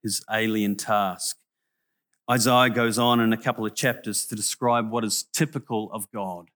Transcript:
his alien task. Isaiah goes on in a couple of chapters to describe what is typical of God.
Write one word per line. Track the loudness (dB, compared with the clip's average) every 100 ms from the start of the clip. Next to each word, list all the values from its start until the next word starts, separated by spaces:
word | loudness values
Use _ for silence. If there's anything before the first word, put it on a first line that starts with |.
his | -4 -6 -2
alien | -2 0 2 0 -2
task. | 0 0 0 -4 -8 -10 _ _ _ _ _ _ _ _ 0
Isaiah | 2 4 6 4
goes | 4 0 2
on | 4 4
in | 4
a | 2
couple | -2 -4 -4
of |
chapters | -2 -2 -2 -6 -6 -6
to | -6
describe | -6 -2 0 0 0
what | -4
is | -2 -4
typical | -6 -2 -2 -4 -6 -6 -6
of | -10 -10
God. | -8 -8 -10 -16